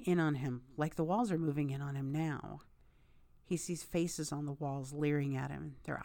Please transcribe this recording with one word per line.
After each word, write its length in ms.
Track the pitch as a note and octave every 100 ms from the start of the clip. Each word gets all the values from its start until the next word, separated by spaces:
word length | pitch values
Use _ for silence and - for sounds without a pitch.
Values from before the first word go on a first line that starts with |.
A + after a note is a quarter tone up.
| -
in 140 | F3
on 160 | D#3 C#3
him, 280 | C3+ B2 - -
like 180 | D#3 -
the 80 |
walls 280 | D#3+ G#3 A#3
are 40 | E3
moving 340 | D#3+ C#3 C#3+
in 100 | C#3
on 140 | C#3+ C#3
him 160 | C3+
now. 500 | D3+ D#3+ D#3 - D3+ - - - - - - - -
He 140 | - E3+
sees 260 | - E3+
faces 480 | - F3 E3+ - D3+
on 140 | D3 D3
the 80 |
walls 400 | C#3 C#3+ C#3 C3+
leering 420 | D3 D3 D3 C#3 C3
at 160 | C3+
him, 240 | C#3 D3+ C3+
their 180 | - C3